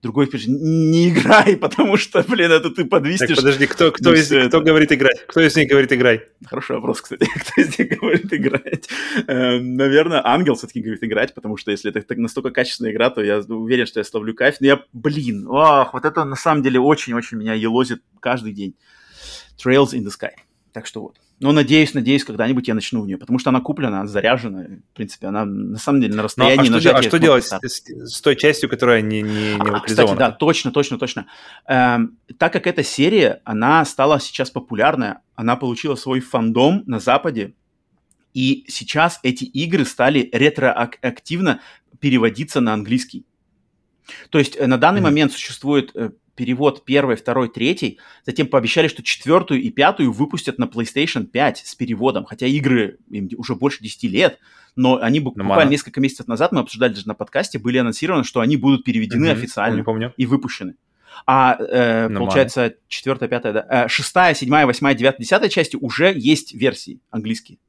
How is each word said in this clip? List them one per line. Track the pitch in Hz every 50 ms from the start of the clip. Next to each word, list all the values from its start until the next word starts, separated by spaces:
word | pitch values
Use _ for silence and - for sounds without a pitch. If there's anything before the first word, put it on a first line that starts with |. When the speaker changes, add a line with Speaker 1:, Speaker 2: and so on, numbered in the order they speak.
| -
Speaker 1:
другой | 117 110 139 143
пишет: | 139 - 127 - 110
«Н-, | 131 143 160 156 160 165 160 156
не | 160 165 170 175
играй, | 165 - - - 220 214 202 208 196
<laughs> | 151 -
потому | 151 - - 311 202 196
что, | - - - - 185 143
блин, | - 247 214 170 170
это | 160 160 160 165
ты | - - 165
подвиснешь». | 123 - 165 139 147 175 190 127 117
Speaker 2:
Так, | 160
подожди, | 139 131 139 139 135 143
кто, | - - - 170 160
кто | 156 - - - -
Speaker 1:
Не | 160
Speaker 2:
из, | 156
Speaker 1:
всё | 139 143 135 127
Speaker 2:
кто | 120 127
Speaker 1:
это. | 160 151
Speaker 2:
говорит | 160 160 156 151 147
играть? | 151 131 135 131 123 - -
Кто | - - 165
из | 165 151 -
них | 160 147 127
говорит | 139 139 135 131 139
играть? | 123 123 123 113 110 - _ _ _ -
Speaker 1:
Хороший | 127 127 127 - - 127
вопрос, | 120 113 123 - -
кстати. | - - - - - - -
<laughs> | -
Кто | - - - -
из | - 156 143 -
них | - - - -
говорит | - - 156 175 170 196 -
играть? | 147 - 131 131 135 - - - - - - - - - - - - -
Эм, | - 139 127 127 123 123 123 123 127 127
наверное, | 127 135 139 135 151 160 170 165 139 -
Ангел | 117 127 160 180 147 127
всё-таки | - - - - 120
говорит | 110 110 110 - -
играть, | 113 107 104 117 139 _
потому | - - 107 107
что | 101 - -
если | 101 98 - 104
это | - 110
так | 101 _ -
настолько | 120 117 113 - 139 127 127
качественная | 120 - 123 127 - - 117 113 104
игра, | 113 117 127
то | 127 120 104
я | 104 104 104
уверен, | 101 104 113 110 113 113 127 123 117
что | 104 - 113
я | 104
словлю | - - 113 107 110 110
кайф. | - 127 120 - -
Но | 131
я, | 139 143 139 - _ _
блин, | 120 113 151 147 151 143 120 110 101 - -
ах, | 117 139 156 156 147 139 127 - -
вот | 127 131
это | 151 151 170 156
на | 139 135
самом | 131 - 165 156 147 131
деле | 135 127 127
очень-очень | 127 143 151 147 - - 117 117 117 - 117
меня | 113 107 113 110
елозит | 110 110 113 113 123 131 123 120 - _ _ _ _
каждый | - 120 123 127 110 110 101
день. | 101 101 95 - _ _ _ _ _ _ _ _ - - - - - - _ _ _ -
Trails | 127 127 139 139 123 -
in | 123 101
the | 101
Sky. | 101 - - - _ _ _ _ _ _ _ _ _
Так | 113 -
что | - - 110
вот. | 104 - _ _ _ _ _ _
Но | - 139
надеюсь, | 147 151 143 120 147 156 156 147 -
надеюсь, | 143 117 120 139 135 139
когда-нибудь | - 110 107 113 117 135 127 120
я | 123 113
начну | 110 - - - 113
в | 104
неё, | 98 92 -
потому | - - 120 127
что | - 143
она | 127 127
куплена, | 127 - 147 147 143 120 101 95
она | 101
заряжена. | 104 101 101 98 110 127 127 117 113 98 95 90 82 95 - _ _
В | _
принципе, | - 110 98 - _ -
она | 95 101 104 107
на | 101 98 101 101 98 104
самом | 110 - - 143 139
деле | 123 104 104
на |
Speaker 2:
Ну, | 107
а | 107
Speaker 1:
расстоянии | 104 - - 127 135 131 139 139
Speaker 2:
что |
де-, | 123 113 - 165 -
Speaker 1:
нажатия | 127
Speaker 2:
а | 135 123
что | 110
Speaker 1:
кнопки | 160 170 165
Speaker 2:
делать | 160 139 123 123
Speaker 1:
старт. | - 104 92 -
Speaker 2:
с, | - - - _
с, | - - - 120 117 -
с | -
той | - 151 135
частью, | - - 151 151 - - 147
которая | - - 131 120 120 113
не, | 107 107 107 107
не, | 107 107 107 107 107 107 104
не | 104 104 104
Speaker 1:
А, | 104
Speaker 2:
локализована? | 107 - - - - - 104 98
Speaker 1:
кстати, | 98 131 131
да, |
точно, | - - 156 156 160 - - 147
точно, | 131 147 143 - 131
точно. | 117 135 123 - 127 - _ - - - - - - _
Эм, | - 135 127 123 123 120 120 113 117 - _ _ _ 127 _
так | 160 170 -
как | 160 -
эта | 175 170 - 135
серия, | - - - 139 175 220 214 156 110 - - _
она | - 110 107 117 131 151 160 151
стала | 139 - - 135 143 151 139
сейчас | - - - - 131 -
популярная, | _ 131 - _ 117 101 113 147 151 - 120 104 - - _ _ _
она | - 117 117 123
получила | 123 139 127 120 110 - 151 139
свой | - - 135 131 131
фандом | 127 - - 127 113 113 113 120 127 147 185 202 -
на | - 123 107
Западе, | - 127 120 - - 170 135 113 98 98 _ _ _ _ _ _ _ _ _ _ _ _ _ _ _ _ _
и | 127 131 135 - 269 _
сейчас | - - - - - - 151 160 175 - - -
эти | 127 127 127 135
игры | - _ 131 160 165 175 185 135
стали | - - - 123 135 151 139 120 - -
ретроактивно | 117 135 151 151 - 135 127 - - 120 120 - _ - 127 123 - _ - 160 170 190 165 123 - - - - _ _ _ _ _
переводиться | - 143 127 123 113 113 98 107 143 - - 143
на | 123 113 110
английский. | 107 101 98 120 127 127 - - - - _ _ _ _ _ _ _ _ _ _ _ _ _ _ _ _ - - - - _
То | - 156
есть, | 139 139 -
э, | - 143
на | 127 131
данный | 123 131 160 190 196
Speaker 2:
Мгм. | 185 160
Speaker 1:
момент | 143 151 156 143 -
существует, | - - - - - - 139 147 139 127 - _
э, | - 117 107 - _ _ _ _
перевод | - 123 113 127 123 143 147 135 - _
первой, | - 131 143 139 131 117
второй, | 107 - - 120 131 127 113
третьей, | - - 113 139 175 - - 110 - _ - - - _ _
затем | - 123 - 151
пообещали, | 127 - 135 117 110 - 170 160
что | 151 - -
четвёртую | - - - - - 127 160 185 175 - 147 127 131
и | 113
пятую | - - 139 165 196 - 143 127
выпустят | 107 101 143 143 - 170 - - 127 -
на | 120
PlayStation | 117 - 117 117 110 - 135 147 165 - 127 101
пять | - _ 120 143 139 117 - -
с | - -
переводом, | _ 123 123 117 98 117 135 120 98 90
хотя | - 107 - 131
игры | 127 139 151 135 143 127 120 107 95 - - _ _
им | - 104 98 90 113
уже | - 120 - 123
больше | - 131 139 139 - 110
десяти | 107 - _ -
лет, | 113 92 120 185 156 - _ _ _ _ _ _ _ _
но | - 127 127 131 120
они | 113 113 135 156
бу-, | 143 127 -
Speaker 2:
Ну, | 101 98
Speaker 1:
буквально | 98 98 165 156
Speaker 2:
мало. | 135
Speaker 1:
несколько | 143 143 - - - -
месяцев | 135 135 131 - 131
назад, | - 117 107 151 180
мы | - 151
обсуждали | 113 - - 110 127 123 104
даже | 101 98
на | 107 104
подкасте, | _ 104 - - 135 196 - -
были | - 107 120 123 131
анонсировано, | 123 117 110 - 151 165 185 151 123
что | - - 127
они | 113 123 151
будут | 131 104 139 139 127 -
переведены | - 113 113 110 107 117 117 151 165
Speaker 2:
Мгм. | 147 110
Speaker 1:
официально | 123 - - - 101 113 113 98 110
Speaker 2:
Помню, |
помню. | 113 113 110 113 123 -
Speaker 1:
и | - 131
выпущены. | 117 135 139 135 123 - - 101 92 90 _ _ _ _ _ _ _ - - -
А, | - 131 135 131 127 - -
э, | 110 - - 127 123 117 113 113 113 113
Speaker 2:
Ну, | 110 101
Speaker 1:
получается, | 95 95 95 135 135 120 - 131 120 113 - _ _
четвёртая, | _ - - - 135 135 - 131 113
пятая, | 123 120 120 117 104
да, | 107 - - 135 123 120
э, |
шестая, | 110 - - 139 - - 185 185 175 151
седьмая, | - 143 123 143 156 151
восьмая, | 127 - - 147 139 139
девятая, | 110 120 135 131 -
десятая | 117 - 185 208 202 202
части | - 185 160 - -
уже | - 143 123 - - 160 190 196
есть | 151 110 135 156 - - - -
версии | - 120 131 - - - - - - _ _
английские. | - 113 101 110 113 113 _ _ 143 _ _